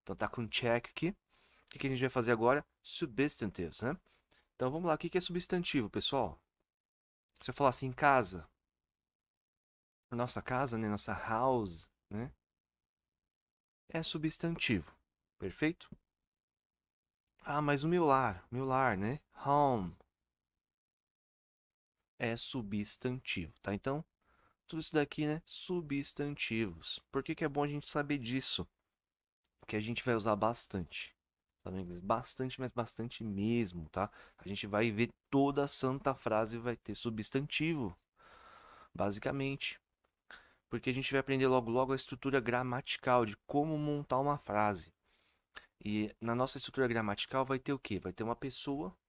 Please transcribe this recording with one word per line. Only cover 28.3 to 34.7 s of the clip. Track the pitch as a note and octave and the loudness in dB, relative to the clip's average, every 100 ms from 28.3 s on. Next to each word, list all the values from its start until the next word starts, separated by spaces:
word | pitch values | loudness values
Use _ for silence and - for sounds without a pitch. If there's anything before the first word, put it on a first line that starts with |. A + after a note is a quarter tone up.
| C3 - - E2+ _ _ _ _ _ _ _ _ _ | 0 0 0 -4 _ _ _ _ _ _ _ _ _
Porque | - G#2+ | -6 -4
a | |
gente | G#2+ A#2 | -4 -2
vai | B2+ A2+ | 0 2
usar | G#2+ G#2 | 2 2
bastante, | G#2+ A#2+ - G2 E2+ - - _ _ _ _ _ | 2 0 -4 -4 -6 -8 -12 _ _ _ _ _
tá | - | -8
no | F#2+ | -8
inglês? | F2 F2 | -8 -10
Bastante, | F#2+ A2+ A#2+ - C3 - | -2 -2 -2 -6 -6 -6
mas | B2+ | -6
bastante | A#2+ A2+ - A#2 - | -4 -6 -6 -8 -8
mesmo, | A2+ G2 G#2+ A#2+ G#2 F2 D#2 | -6 -2 2 2 0 -4 -8
tá? | F2+ G2+ - - _ | -4 -4 -6 -20 _
A | F2+ | -10
gente | G2+ | -8
vai | G#2 | -2